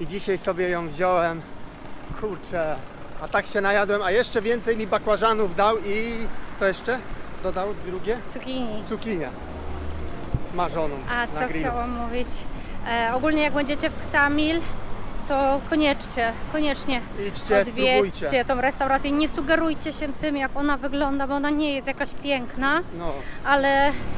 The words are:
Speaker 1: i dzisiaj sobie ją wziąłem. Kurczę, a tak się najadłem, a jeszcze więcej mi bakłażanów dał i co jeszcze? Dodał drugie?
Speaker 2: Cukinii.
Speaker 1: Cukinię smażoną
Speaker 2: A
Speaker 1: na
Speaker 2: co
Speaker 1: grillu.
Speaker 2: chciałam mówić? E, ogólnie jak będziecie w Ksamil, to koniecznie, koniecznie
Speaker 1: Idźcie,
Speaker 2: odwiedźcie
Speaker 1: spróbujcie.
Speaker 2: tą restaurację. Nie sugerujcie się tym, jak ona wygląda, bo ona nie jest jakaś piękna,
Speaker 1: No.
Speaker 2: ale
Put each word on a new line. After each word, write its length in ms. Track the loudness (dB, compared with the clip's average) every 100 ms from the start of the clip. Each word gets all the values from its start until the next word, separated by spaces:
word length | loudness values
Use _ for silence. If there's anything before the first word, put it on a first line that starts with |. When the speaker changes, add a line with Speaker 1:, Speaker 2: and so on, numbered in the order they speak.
Speaker 1:
i 60 | -4
dzisiaj 320 | -4 -2 0
sobie 300 | 0 0 2
ją 200 | 0 -2
wziąłem. 520 | 0 2 4 2 0 -8 -10 -10 -12 -10 -10 -8 -6
Kurczę, 560 | -6 -6 -6 -2 -2 -2 -6 -12 -10 -8
a 60 | -2
tak 180 | -2 0
się 140 | 0
najadłem, 420 | 4 4 4 2
a 80 | 2
jeszcze 320 | 2 2 0
więcej 340 | 0 0 0 -2
mi 100 | 2
bakłażanów 720 | 0 2 2 4 4 2 4
dał 200 | 4 4
i 340 | 0 -2 -2 -2 0 -2 -4 0
co 80 | 0
jeszcze? 320 | 0 -2 -4 -4 -8 -8 -4
Dodał 260 | -2 -2 -2 -4 -6
drugie? 320 | -4 -2 -2 -4
Speaker 2:
Cukinii. 520 | -8 -6 -4 -2 -4 -4
Speaker 1:
Cukinię 400 | -4 -2 -4 -4 -6 -10 -8 -6 -4 -4 -4 -4 -4 -2 -2
smażoną 520 | -2 0 0 2 0 0 -2
Speaker 2:
A 40 | -2
Speaker 1:
na 100 | 0
Speaker 2:
co 220 | 0 0
Speaker 1:
grillu. 200 | 0 0
Speaker 2:
chciałam 220 | 0 -2
mówić? 380 | -2 -2 0 0 0 -2 -4 -4 -4 0
E, 240 | 0 2
ogólnie 280 | 2 2 4
jak 100 | 4
będziecie 380 | 2 0 0 0
w 100 | -2
Ksamil, 600 | 0 4 4 4 2 2 0 -2 0 -2 -2 -2 0
to 320 | 2 4 2 2
koniecznie, 640 | 2 4 2 -2 -2 0 -2 -4
koniecznie 480 | 0 0 0 0 -2 -2 -6 -4
Speaker 1:
Idźcie, 320 | -4 2 4
Speaker 2:
odwiedźcie 580 | 4 2 4 4 4 0
Speaker 1:
spróbujcie. 260 | 0 0
Speaker 2:
tą 160 | 2 2
restaurację. 520 | 2 2 2 2 2
Nie 160 | 2 2
sugerujcie 640 | 0 2 2 2 0 -4
się 200 | -4 -4
tym, 240 | -2 -2 0
jak 140 | -2 0
ona 200 | 0 0
wygląda, 500 | 0 0 0 0 0
bo 80 |
ona 160 | 0 0
nie 240 | 0 0
jest 120 | -2 -4
jakaś 240 | -4 -4 -4
piękna, 580 | -2 -2 -2 -2 2 0 -2 -4
Speaker 1:
No. 140 | -4 -4 -6 -6
Speaker 2:
ale 480 | 2 4 4 6 4 2 0